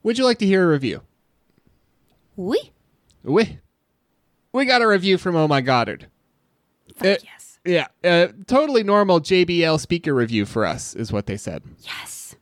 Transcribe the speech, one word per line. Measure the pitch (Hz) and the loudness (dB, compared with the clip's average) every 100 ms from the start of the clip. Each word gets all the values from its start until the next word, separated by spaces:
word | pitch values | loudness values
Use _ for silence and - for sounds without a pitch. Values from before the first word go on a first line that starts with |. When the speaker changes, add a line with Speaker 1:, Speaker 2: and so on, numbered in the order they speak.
Speaker 1:
Would | 214 233 | -2 0
you | |
like | 254 233 | 0 2
to | 196 | 2
hear | 190 | 2
a | 180 | 2
review? | 147 127 71 _ _ _ _ _ _ _ _ _ _ _ _ _ - | 2 -2 -8 _ _ _ _ _ _ _ _ _ _ _ _ _ -12
Speaker 2:
Oui. | 185 349 - _ _ _ _ _ - | -4 -4 -6 _ _ _ _ _ -2
Speaker 1:
Oui. | 170 226 - _ _ _ _ _ _ _ _ _ | 0 0 -6 _ _ _ _ _ _ _ _ _
We | 247 | -2
got | 262 247 | 0 2
a | 226 | 2
review | 196 190 185 | 2 2 0
from | 185 170 | 0 0
Oh | 156 | 2
My | 143 | 0
Goddard. | 131 127 - - - _ _ _ _ _ _ _ _ - | 2 0 0 -6 -16 _ _ _ _ _ _ _ _ -4
Speaker 2:
Fuck | 190 | -2
Speaker 1:
Uh, | 202 | -2
Speaker 2:
yes. | - - - _ 180 | -6 -20 -20 _ -2
Speaker 1:
yeah. | 170 143 _ | -2 -2 _
Uh, | 175 170 180 208 196 | 2 2 2 -2 0
totally | 254 302 254 | 0 2 0
normal | 202 208 196 170 | 2 2 4 2
J | 147 185 | 2 2
B | 175 175 165 | 2 2 2
L | 160 | 0
speaker | - 170 160 135 | -2 -4 0 0
review | 117 113 101 | 0 -2 -2
for | 117 95 | -2 -2
us | 76 - - | -4 -10 -10
is | 107 | -6
what | 101 104 | -6 -6
they | 101 | -10
said. | - 78 - - | -10 -12 -16 -20
Speaker 2:
Yes. | - - - - - - | -16 -16 -16 -18 -20 -20